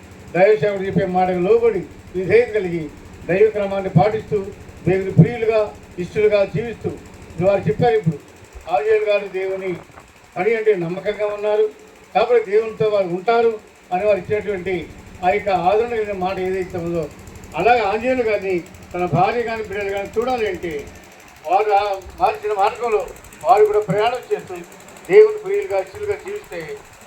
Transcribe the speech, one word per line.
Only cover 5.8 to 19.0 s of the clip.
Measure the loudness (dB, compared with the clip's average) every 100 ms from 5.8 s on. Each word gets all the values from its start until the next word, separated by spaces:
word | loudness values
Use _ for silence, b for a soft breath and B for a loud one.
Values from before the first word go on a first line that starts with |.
| -16 -12
ఇష్టలుగా | -8 0 2 2 0
జీవిస్తూ | -2 -6 -8 -10 -10 -14 -20 -16 -4 0
వారు | 0 0
చెప్పారు. | 0 2 2
ఇప్పుడు | 0 -4 -6 -20 -20 -18 -4
ఆంజనేయులు | -2 2 2 2
గారు | 0 -2
దేవుని | -6 -6 -6 -6 -8 -10 -20 -20 -20 -12 -4
పని | 0 0
అంటే | 2 0
నమ్మకంగా | 0 -6 -4 -2 -2
ఉన్నారు | -2 0 2 0 -2 -20 -20 -4 0
కాబట్టి | 4 2 4
దేవునితో | 0 0 0 0
వారు | 0 0
ఉంటారు | -2 0 2 2 0 -8 -20 -6
అని | -2 0
వారు | 0
ఇచ్చినటువంటి | 0 -4 -4 -6 -4 -6 -6 -16 -20 -4
ఆ | 0
యొక్క | 0 0
ఆదరణ | 0 2 2 2
కలిగిన | -2 -4
మాట | -4 -4 -2
ఏదైతే | -4 -4 -4 -6
ఉందో, | -6 -4 -6 -10 -20 -20 -12 -2
అలాగే | 2 2
ఆంజనేయులు | 2 -2 -2 0
గారిని | 0 -2 -2 -4 -6 -16 -12
తన | -6